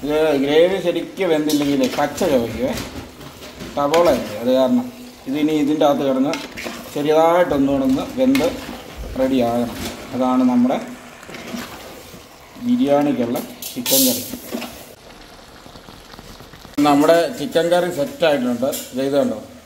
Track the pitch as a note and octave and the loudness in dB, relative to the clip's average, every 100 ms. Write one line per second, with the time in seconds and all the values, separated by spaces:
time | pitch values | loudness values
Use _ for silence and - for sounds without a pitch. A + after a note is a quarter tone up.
0 | C3+ D3+ D#3 C#3+ C#3 D3+ F3 G3 E3+ E3 | -2 0 2 2 2 4 4 4 -2 -2
1 | - - F#3 D#3 D3+ D3 C#3+ C#3 B2+ - | -6 -4 0 2 2 0 2 2 0 0
2 | C#3+ - F#3 C3+ A2+ A2 C3 - - - | -2 0 0 0 0 -4 -4 -4 -8 -12
3 | - - - - - - - - C#3+ E3 | -16 -18 -20 -18 -20 -16 -10 -2 2 4
4 | F3 B2 A2+ G#2+ A#2+ B2+ C3 B2 B2 - | 4 2 -2 -4 0 2 4 2 0 -12
5 | - - - C#3+ D3+ D#3 C#3 D3+ D#3 C#3 | -20 -16 -6 -2 0 2 0 2 2 2
6 | C#3 C3 C#3 - - - - - - D3+ | 0 0 0 -2 -10 -12 -12 -12 -10 -4
7 | D3 D#3 E3 F3 F3 D3 C#3 C#3 C3+ C3+ | 2 4 4 4 2 2 2 2 2 0
8 | - - C3 C#4 - - - - - - | -2 0 2 4 2 -2 -12 -14 -16 -14
9 | - - C3 C3+ A#2 A#2+ A#2 F#2+ E2+ - | -12 -2 0 2 2 0 -2 -6 -10 -10
10 | - B2 B2+ B2+ B2+ B2 B2 D3 - - | -10 -2 0 2 4 4 2 0 -4 -16
11 | - - - - A#3+ A#3+ - - - - | -20 -20 -18 -16 -12 -12 -12 -16 -18 -18
12 | - - - - - - B2 B2 C#3 C#3+ | -20 -20 -20 -20 -20 -8 -2 2 4 4
13 | D3 B2 A#2 B2+ - - - - B2 C3+ | 2 0 -2 -4 -6 -14 -12 -8 -2 2
14 | C3 A#2+ - - - A#3 - - - - | 2 0 -6 -12 -10 -10 -10 -16 -20 -20
15 | - - - - - - - - - - | -20 -20 -20 -20 -20 -20 -20 -20 -20 -20
16 | - - - - - - - - D3 C#3+ | -20 -20 -20 -20 -20 -20 -4 2 6 6
17 | D#3 E3+ D#3+ B2+ C#3 E3 E3+ F3 F3 C#3+ | 6 6 4 -4 -2 0 2 2 2 -2
18 | C#3 - E3 C#3 B2 A#2+ C3 - - B2 | -4 0 0 2 0 -2 -2 -4 -8 -4
19 | C3+ C#3+ B2 G#2+ G2 - | 0 0 0 -4 -12 -20